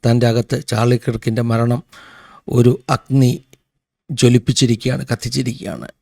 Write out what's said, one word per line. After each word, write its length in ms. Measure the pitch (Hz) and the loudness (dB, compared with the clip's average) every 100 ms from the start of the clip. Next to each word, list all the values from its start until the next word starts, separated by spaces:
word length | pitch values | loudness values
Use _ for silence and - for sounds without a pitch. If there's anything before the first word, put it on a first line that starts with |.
തൻ്റെ 220 | 117 120 120 | 2 2 2
അകത്ത് 280 | 113 - 131 - | 0 -2 -6 -4
ചാർലി 280 | 113 120 123 | -2 0 0
കിർക്കിൻ്റെ 400 | - 113 - 110 117 | -2 -4 -4 -2 -2
മരണം 300 | 113 120 120 - - - - - - - 123 | 0 0 -2 -6 -20 -20 -20 -20 -20 -4 4
ഒരു 140 | 120 - - 127 | 4 2 -2 -4
അഗ്നി 340 | _ 135 127 120 _ _ _ _ _ _ _ | _ 2 2 0 _ _ _ _ _ _ _
ജ്വലിപ്പിച്ചിരിക്കുകയാണ്, 920 | 139 120 123 113 127 123 113 127 131 135 | 0 4 4 2 0 0 0 -2 -6 -4
കത്തിച്ചിരിക്കുകയാണ്. 760 | 117 120 131 120 - - 69 58 _ | -6 -4 -6 -6 -8 -10 -12 -14 _